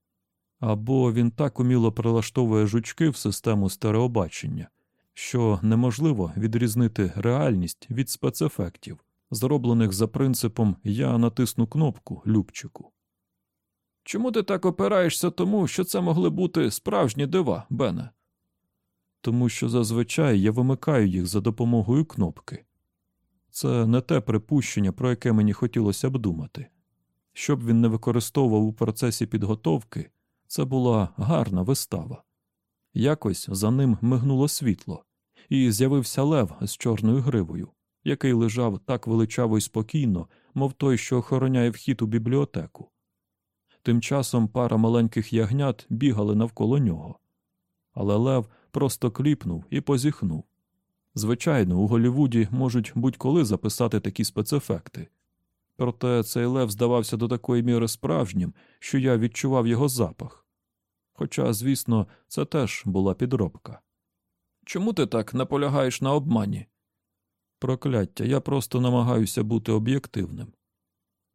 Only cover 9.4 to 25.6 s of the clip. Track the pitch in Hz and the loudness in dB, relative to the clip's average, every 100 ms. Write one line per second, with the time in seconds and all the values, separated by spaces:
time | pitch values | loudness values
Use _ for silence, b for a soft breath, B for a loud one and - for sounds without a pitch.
9.4 | 123 147 120 117 110 95 110 - 135 123 | 0 0 2 4 2 2 -2 0 0 0
10.4 | 117 - 110 92 110 104 131 120 117 110 | -2 0 0 0 -4 -2 0 2 2 2
11.4 | 120 - 113 147 156 - - 90 - 110 | -2 0 -2 0 0 -2 -12 -8 0 0
12.4 | 98 - - - - _ _ _ _ _ | 0 -8 -16 -18 -20 _ _ _ _ _
13.4 | _ _ _ _ _ _ - 202 247 226 | _ _ _ _ _ _ -8 -4 -2 -2
14.4 | 202 190 185 - 196 202 175 - 175 - | 0 0 0 2 2 4 2 0 -2 0
15.4 | 180 208 170 - 185 196 175 165 180 156 | 0 2 0 0 -2 -2 0 2 2 0
16.4 | 180 165 131 - - 208 147 117 143 185 | 0 2 0 -2 -2 0 0 0 0 0
17.4 | 156 85 - 127 127 87 - _ _ _ | 0 -2 -4 -2 -2 -2 -8 _ _ _
18.4 | _ _ _ _ _ _ _ _ - 120 | _ _ _ _ _ _ _ _ -2 0
19.4 | 123 - 123 120 110 113 117 - 156 107 | 0 0 -2 0 0 0 -2 0 2 4
20.4 | 101 113 123 135 - 143 104 92 90 101 | 4 2 0 0 2 2 4 2 -2 -2
21.4 | 104 110 120 117 98 135 156 - 87 - | -2 -2 0 0 2 0 0 -2 -4 -4
22.4 | - - - _ _ _ _ _ _ _ | -16 -18 -18 _ _ _ _ _ _ _
23.4 | _ - 139 123 113 120 - 151 117 110 | _ -6 0 2 4 2 2 -2 2 -2
24.4 | - 147 120 - 98 - 127 120 123 110 | 2 0 0 0 0 0 -2 0 2 4
25.4 | 107 101 | 4 2